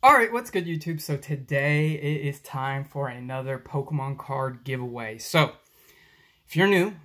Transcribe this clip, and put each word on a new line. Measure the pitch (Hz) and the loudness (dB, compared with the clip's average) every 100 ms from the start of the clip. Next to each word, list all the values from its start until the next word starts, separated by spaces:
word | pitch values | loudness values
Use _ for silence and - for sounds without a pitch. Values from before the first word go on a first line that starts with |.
All | 262 | 10
right, | 285 226 | 8 6
what's | 233 240 | 0 -2
good, | 196 170 | -4 -2
YouTube? | 165 165 160 | -4 -4 -6
So | - 143 | -4 -6
today | - 147 131 139 143 147 156 | -4 -8 -2 0 2 2 2
it | 156 147 151 | 0 -2 -2
is | 143 139 | -4 -6
time | - 139 135 139 | -8 -6 -4 -4
for | 139 143 139 | -6 -6 -6
another | 123 123 131 131 131 | -6 -8 -6 -6 -8
Pokemon | - 143 139 151 135 139 | -6 -6 -2 -4 -4 -6
card | - 139 131 127 | -6 -4 -4 -6
giveaway. | 135 131 123 120 113 110 | -6 -6 -4 -6 -8 -10
So | - 165 135 - _ _ _ _ _ _ _ _ _ | 0 2 2 0 _ _ _ _ _ _ _ _ _
if | |
you're | 156 196 | 2 4
new | 196 190 185 | 6 2 -2